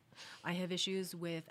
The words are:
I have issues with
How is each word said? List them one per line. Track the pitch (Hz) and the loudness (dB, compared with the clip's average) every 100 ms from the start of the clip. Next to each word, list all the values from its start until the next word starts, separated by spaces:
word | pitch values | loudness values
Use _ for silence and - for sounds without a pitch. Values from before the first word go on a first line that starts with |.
| - - - - - | -20 -16 -14 -6 0
I | |
have | 175 180 | 2 2
issues | 180 - 190 180 | 2 2 2 0
with | 170 170 165 - | -2 -2 -2 -4